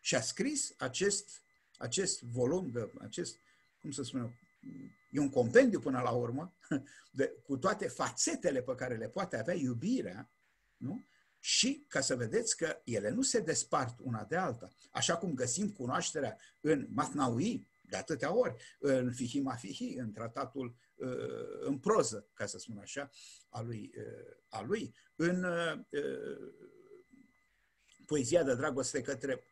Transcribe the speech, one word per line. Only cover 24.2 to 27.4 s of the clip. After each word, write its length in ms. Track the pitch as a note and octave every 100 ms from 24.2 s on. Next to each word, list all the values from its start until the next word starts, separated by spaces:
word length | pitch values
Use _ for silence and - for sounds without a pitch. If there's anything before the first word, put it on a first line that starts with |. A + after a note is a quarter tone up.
| - - _
a 140 | A2
lui, 320 | G#2 G#3+ - - _ _
în, 280 | E3 F3+
uh, 360 | F3+ E3+ E3+ D3+ - D3 C#3+ C2 - - - - - - - - - - - _